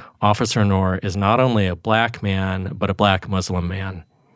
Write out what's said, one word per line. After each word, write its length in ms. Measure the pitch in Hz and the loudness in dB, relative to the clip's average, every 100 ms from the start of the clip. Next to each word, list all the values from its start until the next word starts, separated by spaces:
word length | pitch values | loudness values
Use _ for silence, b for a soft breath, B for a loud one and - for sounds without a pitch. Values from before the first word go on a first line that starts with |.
| B B | B B
Officer 440 | 104 107 117 117 101 | 2 2 0 2 2
Noor 340 | 95 95 92 | 2 2 0
is 120 | 101 92 | -4 0
not 240 | 98 120 | 2 2
only 280 | 127 110 95 | 2 2 0
a 80 | 82 | -2
black 480 | 110 110 117 - | 0 2 2 -2
man, 480 | 101 95 95 95 92 | -4 -2 -2 -4 -6
but 160 | 95 98 | -4 -4
a 40 | 95 | 2
black 340 | 104 95 - | 2 2 0
Muslim 380 | 95 90 90 87 | -4 -2 -4 -4
man. 360 | 87 95 92 - _ B | -6 -8 -12 -16 _ B